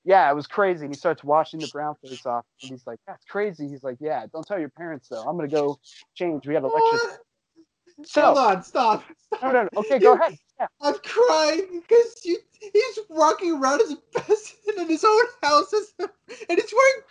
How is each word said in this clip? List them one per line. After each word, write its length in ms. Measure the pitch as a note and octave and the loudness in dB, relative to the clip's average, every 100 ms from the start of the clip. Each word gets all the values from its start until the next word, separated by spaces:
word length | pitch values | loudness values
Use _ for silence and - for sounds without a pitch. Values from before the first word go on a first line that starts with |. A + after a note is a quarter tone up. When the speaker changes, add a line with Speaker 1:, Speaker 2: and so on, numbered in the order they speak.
Speaker 1:
"Yeah, 260 | E3+ F#3+ D3 | 2 4 4
it 40 | |
was 120 | D3 - | 0 -4
crazy." 380 | - G3 E3+ | -2 0 -2
And 100 | C#3+ | -8
he 40 | C#3 | -6
starts 260 | F3 D3+ | -4 -4
washing 360 | C#3+ D#3 D3+ D#3+ | 0 0 0 -6
the 80 | C#3+ | -10
brown 260 | D3 D3+ D3 | -8 -10 -10
face 220 | C3 B2 C3 | -16 -12 -8
off, 180 | A#2+ - _ | -8 -8 _
and 80 | C3 | -18
he's 160 | B2+ B2+ | -16 -16
like, 120 | A#2 - | -18 -18
"That's 180 | E3+ | -20
crazy." 440 | - G3+ G#3 D#3+ C#3+ | -12 -6 -6 -8 -12
He's 140 | C#3 | -12
like, 140 | C3+ B2+ | -12 -8
"Yeah, 260 | D#3 C3+ A2 | -8 -8 -8
don't 140 | D#3+ D#3 | -14 -8
tell 120 | G3+ | -8
your 100 | D3 | -8
parents, 400 | - E3+ C#3+ - | -10 -14 -14 -14
though. 140 | A2+ | -12
I'm 140 | A#2 F3 | -8 -6
gonna 120 | D3 | -2
go 300 | D3+ C#3+ C#3 _ - - | -2 -2 -4 _ -20 -18
change. 320 | - F3+ D3 C#3 | -8 -6 -6 -4
We 80 | |
gotta 120 | D3+ C3+ | -2 0
lecture." 400 | A4+ A4+ A#4 A4 | 2 2 0 -4
Speaker 2:
What? 120 | F#4 _ _ _ E4 _ _ _ - | -10 _ _ _ _ _ _ _ -20
Speaker 1:
So 180 | D4 D4 | -4 2
Speaker 2:
Hold 160 | D4 C#4+ | 4 6
on, 240 | A3+ F3+ | 4 2
stop. 400 | - D#4 A3+ G#3+ - - - | -2 -2 0 0 -6 -20 -12
Stop. 160 | G#4+ | -6
Speaker 1:
No, 100 | C4+ | 0
no, 100 | B3+ | 0
no. 60 | G3 G#3+ | 0 -4
Okay, 180 | G#3+ C4 | -2 4
go 160 | - | 6
ahead. 220 | E4+ D#4+ D#3 _ - | 6 2 -4 _ -10
Yeah. 80 | G#3+ - | -10 -4
Speaker 2:
I'm 140 | C#4+ G#4 | -4 -4
crying 800 | - A4 B4 D#4 D4+ E4 F#4+ E4+ - | -4 2 4 4 2 0 -4 -8 2
because 380 | A#4 A#4 - | 4 4 -2
you, 140 | F4 F4 _ _ | -6 -6 _ _
he's 380 | G#4 G#4 B4+ A4 G4+ | -2 0 0 -6 -6
walking 440 | D#4 D#4 F#4+ F4 | 2 2 2 -2
around 280 | D4 C4+ D4 | -2 0 0
as 120 | F4+ | 0
a 40 | C#4+ _ - | -4 _ -6
peasant 600 | - G#4+ - - G4+ G4+ | -2 -2 -2 -14 -8 -6
in 100 | E4 | -4
his 160 | D#4+ | 0
own 180 | A4 G#4+ A#4+ - | 2 4 2 -2
house 300 | D4 D4 - | 2 2 2
as 200 | G#4+ G4+ - | -4 -6 -10
a, 100 | - _ - B4 G#4+ | -10 _ -20 -12 -4
and 100 | F4 | -2
he's 140 | A4+ | 0
wearing 300 | A4 C5+ C5 - | 4 4 2 -6